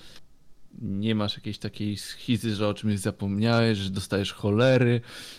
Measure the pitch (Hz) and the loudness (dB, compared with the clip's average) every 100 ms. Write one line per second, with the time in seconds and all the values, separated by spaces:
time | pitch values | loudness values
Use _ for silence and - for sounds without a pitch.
0 | - - - - - - - - 107 98 | -18 -20 -20 -20 -20 -20 -18 -10 -6 -2
1 | 110 107 104 - 110 101 107 - 104 98 | 0 0 -2 -4 -10 -8 -10 -6 -6 -6
2 | - - - 110 113 101 104 101 107 101 | -10 -12 -2 0 0 0 -2 0 -2 0
3 | 101 - 101 101 117 117 113 101 98 98 | -2 -4 -4 0 2 4 4 2 -2 -6
4 | - 101 92 - 104 104 131 127 120 120 | -2 -2 -2 -2 0 4 6 6 6 4
5 | - - - | -2 -18 -18